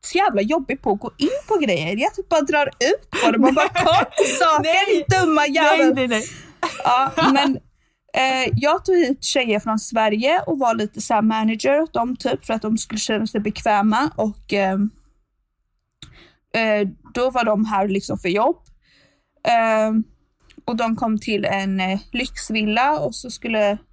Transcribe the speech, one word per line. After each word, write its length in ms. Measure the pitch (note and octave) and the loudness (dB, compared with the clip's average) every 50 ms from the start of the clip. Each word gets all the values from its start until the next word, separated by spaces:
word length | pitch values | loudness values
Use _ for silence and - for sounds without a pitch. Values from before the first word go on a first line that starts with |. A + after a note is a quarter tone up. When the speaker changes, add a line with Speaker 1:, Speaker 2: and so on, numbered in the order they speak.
Speaker 1:
så 160 | - - - F4 | -8 -4 -2 0
jävla 240 | G4 G#4 B3 G3+ | 0 2 2 0
jobbig 400 | G3+ A3 D4+ E4+ C4+ - - C4+ | 0 0 0 -2 -2 -4 -8 -6
på 100 | - - | -2 -2
att 80 | G3+ G#3 | -2 -2
gå 120 | - A#3 - _ | -4 -12 -6 _
in 120 | C4+ E4 B4+ C#5+ D5+ - | -4 -2 -2 -4 -4 -2
på 100 | A4 F#4 | 0 0
grejer. 380 | D4 A#3 F#3 D#3 D#3 E3 G3 G#3+ | 2 0 0 -2 -2 -4 -4 -2
Jag 160 | C4+ G#4 - | -2 -2 -2
typ 140 | - F#4 _ | -4 -4 _
bara 120 | E4+ D#4 | 0 0
drar 260 | D4 C#4 D4 D4 D4 C#4 | 0 2 0 0 0 0
ut 420 | - _ A#3+ C#4 G4 C#5 - _ - B4 B4 | -2 _ 0 0 0 -2 -4 _ -6 0 0
på 60 | E4 | 2
det. 80 | A3 A3+ | 2 4
Man 140 | C4 C4+ C4+ | 4 4 4
bara, 140 | D4+ - - | 4 0 0
kom 360 | - F4 - F4+ E4 F#4+ - - - - | 0 0 2 4 2 2 0 0 0 0
till 180 | G4 B4+ - - | 2 2 2 2
saken, 260 | F4+ D#4+ D#4 D4+ D4 | 2 2 2 2 2
Speaker 2:
<laughs> 220 | D#4+ E4+ F#4+ G4+ G4+ | 2 2 0 2 2
Nej. 180 | A4 E4 D4+ - - F#4+ | 0 0 2 2 2 2
Speaker 1:
dumma 260 | F#4 E4 D#4 D4+ D4 D4 | 2 2 2 2 2 2
jävel. 480 | C#4 E4 D#4+ D4+ D#4 D#4+ D#4+ D#4+ C#4 | 2 2 4 4 4 4 4 2 2
Speaker 2:
Nej, 120 | C4+ B3+ B3 | 2 0 0
nej, 0 | |
nej. 160 | A#3 G#3+ A3 - - - - - - _ - E4 - - - | -2 -4 -4 -6 -14 -18 -20 -20 -12 _ -8 -8 -8 -4 0
Speaker 1:
Ja, 280 | - B3 B3 C4+ C4 - - D#4+ C4+ C4+ | 0 2 2 2 0 0 2 2 4 4
men, 220 | C#4 C#4 C#4 C4 B3 _ _ _ _ _ _ _ _ _ _ _ - | 4 2 0 -2 -4 _ _ _ _ _ _ _ _ _ _ _ -2
eh, 360 | C4 C4+ C4 C4 B3+ A#3 - | 0 0 0 0 -2 -2 -2
jag 300 | - C4 D4 D#4+ F#4+ - | 0 2 2 2 2 0
tog 100 | - F#4 | 2 2
hit 280 | F4 E4+ B3 C#4 - - | 2 2 2 0 -2 -2
tjejer 360 | - - C#4+ B3+ A#3 G#3 G#3 | -2 0 0 0 2 0 -2
från 200 | - A3+ A3 G#3+ | -2 -2 -2 -2
Sverige 640 | - - - A3+ A3 G#3+ G#3 G#3+ A#3 C4+ D#4+ F#4 - - | -2 -2 0 0 2 2 0 0 0 2 0 0 0 -2
och 120 | E4 C#4 | -2 0
var 160 | C4+ A#3+ A3+ | 0 0 0
lite 260 | A3 G#3+ G#3 _ - | 0 -2 -6 _ -6
så 120 | - - A#3+ | -2 0 0
här 80 | G#3+ | 2
manager 600 | G#3+ A3 A3 A3 A3 A3 A3+ G#3+ - C4 C#4 D4 | 2 2 2 2 0 0 -2 0 0 0 2 2
åt 120 | D#4+ D#4+ - | 0 -2 -2
dem 220 | B3 A#3 B3 B3+ | -4 -4 -4 -6
typ, 300 | - - B3+ C4 C#4 - | -4 -4 -4 -4 -4 -4
för 80 | - A3+ | -6 -6
att 80 | A3 | -4
de 160 | - G#3+ A3 A3 | -2 -2 -2 -2
skulle 220 | - - - G#3+ | -4 -4 -6 -6
känna 280 | - - A3+ G#3 A3 G#3+ | -4 -2 -2 -2 -2 -2
sig 140 | - G#3+ | -4 -4
bekväma. 680 | G#3 G#3 G3+ - - A#3 G#3+ G3+ G3+ A3 G#3+ A#3 C#4 D#4 - | -4 -4 -6 -2 0 0 2 2 2 2 2 2 0 -2 -2
Och, 380 | - G#3+ A3 G#3 - - - - | -2 -4 -4 -4 -8 -8 -4 -2
eh, 260 | G3+ G3 F#3+ F#3+ G3 G3+ G#3+ - _ _ _ _ _ _ _ _ _ _ _ _ _ _ _ _ _ _ _ _ _ - - - - - _ _ _ _ _ - | 0 0 0 0 0 -2 -2 -4 _ _ _ _ _ _ _ _ _ _ _ _ _ _ _ _ _ _ _ _ _ -20 -20 -20 -20 -20 _ _ _ _ _ -4
eh, 320 | A3+ A3+ A3 G#3+ G#3 G#3 F#3+ - - _ - - | -2 0 2 2 2 0 -2 -4 -12 _ -10 -4
då 160 | A#3+ B3 C4 | -2 -2 0
var 120 | B3+ B3+ A#3 | 0 0 0
de 200 | A3+ G#3+ G3+ A3 | 2 2 0 0
här 220 | A3 A3 G3 G3 G#3 | 0 0 0 0 0
liksom 300 | F#3+ G3 - - - G3+ | -2 -2 -4 -4 -10 -6
för 120 | - F3+ | -4 -2
jobb. 280 | E3+ G3+ A3+ C#4+ E4+ - - - - _ _ _ _ _ _ _ _ _ _ _ _ _ _ - | 0 2 2 2 0 -2 -8 -20 -20 _ _ _ _ _ _ _ _ _ _ _ _ _ _ 0
Eh, 440 | A#3+ A#3 A3+ A3+ A3 A3 A3 A3 A3 A3 A3 - - _ _ _ _ _ _ _ - - _ | 2 2 2 2 2 2 2 2 0 0 -2 -2 -10 _ _ _ _ _ _ _ -20 -12 _
och 100 | - A#3+ | -6 -4
de 200 | A3+ A#3 A3+ A3+ | -2 -2 -2 -2
kom 240 | A3 B3 A3+ A3 G#3 | -2 -2 -2 -2 -2
till 260 | - - G#3+ G3+ G3+ | -2 -2 -2 -2 -2
en, 340 | - - G3 G3 G3 F#3+ F#3+ | -2 -2 -2 -2 -2 -2 -2
eh, 200 | F#3 F#3 F#3+ G3+ - - | -2 -2 -2 -4 -6 -8
lyxvilla 880 | - A#3+ B3+ B3+ - - - - A3 A3 G#3+ G#3+ G#3+ A3+ B3+ C#4+ D4+ D4+ | -6 -6 -6 -6 -6 -6 -6 -2 -2 -2 -2 0 0 0 2 2 0 0
och 160 | - - A3+ | -2 -4 -6
så 140 | - - B3 | -6 -8 -10
skulle 460 | A3+ - - A#3+ A3+ G#3+ G#3 G3+ G#3 G#3+ - _ | -12 -10 -6 -4 0 0 2 0 0 -2 -8 _